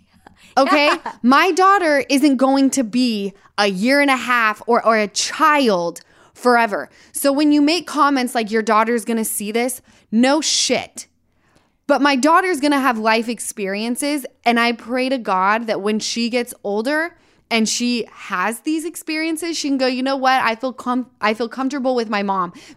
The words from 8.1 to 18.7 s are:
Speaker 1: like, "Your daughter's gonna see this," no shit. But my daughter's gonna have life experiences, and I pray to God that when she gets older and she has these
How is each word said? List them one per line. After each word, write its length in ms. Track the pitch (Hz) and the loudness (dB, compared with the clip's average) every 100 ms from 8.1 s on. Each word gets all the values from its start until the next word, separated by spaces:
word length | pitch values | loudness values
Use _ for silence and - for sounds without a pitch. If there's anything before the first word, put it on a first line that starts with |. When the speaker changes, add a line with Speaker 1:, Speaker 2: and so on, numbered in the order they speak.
| 277 247 240 | 2 -2 -4
Speaker 1:
like, 160 | 208 | -2
"Your 100 | 220 | -2
daughter's 420 | 214 214 226 240 233 | 2 2 2 -2 -2
gonna 200 | 226 220 | -4 -4
see 260 | - 208 | -6 -4
this," 300 | 226 254 - _ _ _ | -2 -2 -6 _ _ _
no 260 | 220 262 311 | 2 4 4
shit. 680 | - - - 214 87 - - _ _ _ _ _ _ _ - | 0 -2 0 -2 -4 -14 -20 _ _ _ _ _ _ _ -2
But 140 | 269 | 2
my 140 | 285 269 | 2 2
daughter's 460 | 294 349 370 294 | 4 4 2 0
gonna 180 | 294 277 | 0 2
have 180 | 262 220 | 0 0
life 300 | 220 226 233 | 0 0 -2
experiences, 960 | 220 - - 190 202 233 240 285 294 247 _ 240 | -6 -10 -8 -6 -4 -4 -4 -4 -4 -6 _ 0
and 120 | 233 | 2
I 120 | 233 | 0
pray 380 | 226 220 254 254 | -2 -6 -4 -2
to 80 | 269 | -2
God 500 | 214 185 190 220 226 | -2 0 0 0 -2
that 140 | 180 | -4
when 180 | 202 214 | -2 -2
she 300 | - 233 233 | -4 -4 -4
gets 240 | 247 240 - | -4 -6 -8
older 540 | 202 208 240 302 339 - _ _ - | -6 -4 -2 -2 -4 -10 _ _ -4
and 160 | 226 220 | -2 0
she 400 | - 240 240 - | -2 -2 -4 -6
has 500 | - - 185 196 233 | -14 -10 -4 -4 -4
these 240 | 311 | -6